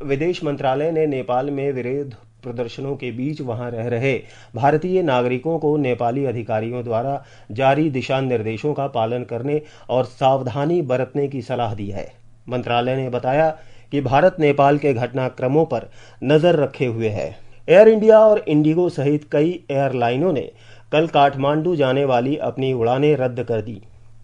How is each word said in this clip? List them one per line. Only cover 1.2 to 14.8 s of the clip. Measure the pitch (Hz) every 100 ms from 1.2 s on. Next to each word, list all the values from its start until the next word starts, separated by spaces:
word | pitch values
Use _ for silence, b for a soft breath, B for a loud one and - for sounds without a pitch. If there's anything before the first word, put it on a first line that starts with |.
| 123 123 143
में | 139 143
विरोध | 127 123 139 139 110 - _
प्रदर्शनों | 123 117 117 - 135 139
के | 123
बीच | 117 135 151
वहां | 127 113 123
रह | 117 120
रहे | 117 135 123 B B B 107
भारतीय | 135 151 180 185
नागरिकों | 165 123 123 127 156 165
को | 151 151
नेपाली | 131 120 120 131 135
अधिकारियों | 113 117 110 113 123
द्वारा | 117 110 135 139 b b b
जारी | 107 135 139 160
दिशा | 131 120 135
निर्देशों | 135 120 107 110 147
का | 139 139
पालन | 131 113 123
करने | 123 117 135 151 B B B
और | 123 127
सावधानी | - 135 135 127 123 147 175
बरतने | 135 127 127 143 139
की | 135
सलाह | 113 123 117
दी | 101 101
है। | 98 - - - - -
मंत्रालय | 123 113 120 123 135
ने | 131
बताया | 120 127 139 160 156 b b b
कि | 143
भारत | 131 135 180 180
नेपाल | 147 143 139
के | 147